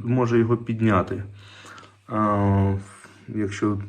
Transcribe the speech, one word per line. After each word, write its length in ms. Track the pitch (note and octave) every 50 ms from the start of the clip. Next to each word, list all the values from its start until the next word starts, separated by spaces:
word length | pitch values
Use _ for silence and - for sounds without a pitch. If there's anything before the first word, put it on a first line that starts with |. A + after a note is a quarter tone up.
| -
може 360 | A#2+ B2 C3 B2 A#2 A#2+ A#2
його 180 | A2+ A2 A#2+
підняти. 680 | A2+ A#2 - A#2 A2 A2+ A2 G2+ F#2 E2+ - - - G2+ - - - - - - - - - - - - - - _ _ -
Е, 680 | A#2 A2 G#2+ G#2 G#2 G2+ G2+ G2+ G2 G2 G2 G2 G2 G2 G2 - - - - - - - -
якщо 500 | - A2+ A2 G#2 F#2+ G2 - - G#2 G#2 G2+ G2+